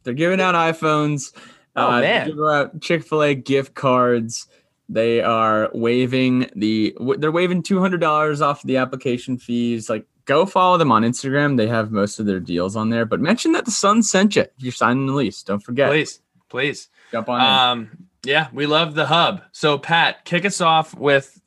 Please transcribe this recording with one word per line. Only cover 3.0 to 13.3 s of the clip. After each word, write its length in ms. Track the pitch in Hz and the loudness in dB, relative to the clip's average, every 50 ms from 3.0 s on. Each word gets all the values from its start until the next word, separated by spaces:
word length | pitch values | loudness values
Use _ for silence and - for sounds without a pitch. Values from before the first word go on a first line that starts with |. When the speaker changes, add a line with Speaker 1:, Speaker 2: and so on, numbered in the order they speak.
| - - 156 156 151 147 143 | -2 -4 0 0 2 2 0
Speaker 1:
gift 400 | 131 120 - 139 135 131 - _ | -2 -2 0 0 0 0 -4 _
cards. 720 | - - 135 127 127 123 123 120 117 113 113 113 - - _ _ _ _ _ _ _ _ - | -2 0 2 4 4 4 4 2 0 -2 -4 -8 -12 -14 _ _ _ _ _ _ _ _ -6
They 320 | - 110 113 117 117 117 | -2 0 0 2 2 2
are 480 | - 107 113 113 113 110 107 107 107 - - | 2 2 2 2 2 2 2 2 0 -2 -2
waiving 760 | 113 117 117 120 123 127 120 127 131 131 127 127 127 127 - - | -2 0 2 2 2 0 0 0 2 2 2 2 0 -2 -4 -4
the, 380 | 98 104 110 110 110 110 107 - | -2 -2 0 2 0 0 -2 -2
w-, 220 | - 117 131 139 135 | -4 -4 -4 -2 0
they're 120 | 147 160 | -2 0
waiving 300 | 156 170 180 175 180 180 | 0 0 0 0 0 -2
two 180 | 160 - 202 185 | -2 0 0 0
hundred 200 | 185 190 185 170 | 2 0 0 0
dollars 420 | 165 156 151 151 156 151 151 143 | 0 0 2 2 0 0 0 0
off 200 | 156 143 143 - - | 0 -2 -2 -4 -4
the 140 | 135 131 | -2 0
application 600 | 131 127 127 135 131 - 135 120 120 - - 127 | 0 0 -2 -6 -6 -4 -4 -4 -4 -4 -8 -8
fees. 520 | 123 - - 120 120 120 120 117 113 110 - | -8 -6 -4 -4 -2 -2 -2 -2 -4 -4 -4
Like, 160 | 113 107 - _ _ _ _ | -6 -6 -6 _ _ _ _
go 200 | - 139 156 190 | 0 2 2 2
follow 320 | 196 - 190 185 180 180 | 2 2 2 4 4 4
them 140 | 170 165 139 | 4 4 4
on 120 | 113 107 113 | 4 4 4
Instagram. 540 | 117 123 - - 135 135 143 147 147 139 | 2 0 -2 -6 -2 0 0 0 2 2
They 100 | 123 107 | 2 0
have 240 | 113 120 113 110 110 | 2 0 -2 -2 -2
most 280 | 110 101 101 104 - - | 0 -2 -2 -2 -2 -4
of 60 | 110 | -2
their 140 | 101 95 92 | -2 -2 -2
deals 360 | 87 90 87 87 90 98 104 | -4 -4 -2 -2 -2 -2 -2
on 140 | 113 110 110 | -2 -2 -2
there. 160 | 117 117 117 | 0 0 0
But 140 | 110 - 85 | -2 -2 -2
mention 320 | 117 156 | 0 0